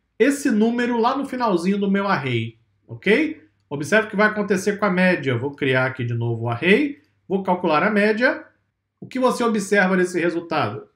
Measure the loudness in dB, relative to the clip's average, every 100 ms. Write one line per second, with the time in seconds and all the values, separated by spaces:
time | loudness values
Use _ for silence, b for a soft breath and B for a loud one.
0 | _ 0 2 2 0 2 2 2 0 2
1 | 0 0 -4 -2 0 0 0 0 0 0
2 | 0 -2 0 -2 -4 -10 _ _ -18 -6
3 | 0 2 0 -6 _ _ -12 -8 0 0
4 | 0 0 0 0 -2 -2 -2 -2 0 2
5 | 2 2 0 -2 -4 -4 0 0 0 -4
6 | -6 -4 -4 -4 -4 -2 2 4 2 -6
7 | b b -6 -4 -2 0 2 2 2 2
8 | 2 2 0 0 -8 _ _ _ _ -20
9 | -10 -2 0 2 0 0 0 2 2 2
10 | 0 0 -2 -2 -2 -2 -2 -4 -14